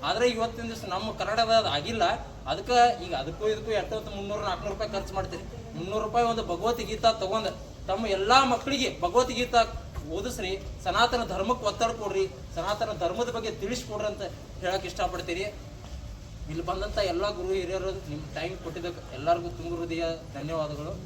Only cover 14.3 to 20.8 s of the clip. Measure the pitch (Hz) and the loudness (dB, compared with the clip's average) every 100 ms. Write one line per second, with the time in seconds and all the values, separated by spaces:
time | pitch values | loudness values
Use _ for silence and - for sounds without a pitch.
14.3 | - - - 185 190 185 160 180 175 160 | -8 -12 -4 -2 -2 -2 -2 -2 -2 -4
15.3 | 170 202 - - - - - - - - | -2 -2 -6 -12 -12 -12 -10 -10 -12 -12
16.3 | - - 156 170 185 208 220 196 170 202 | -12 -8 -6 -4 -2 -2 0 0 2 0
17.3 | 185 180 190 175 190 185 190 156 147 151 | -2 -2 -2 0 -2 -2 -4 -6 -8 -8
18.3 | 160 165 185 165 170 170 165 - 131 151 | -6 -6 -6 -8 -6 -6 -8 -10 -4 2
19.3 | 175 175 175 - 170 170 165 165 160 - | 2 0 -6 -6 -4 -4 -2 -2 -4 -8
20.3 | 143 147 165 151 147 | -8 -4 -2 -2 -4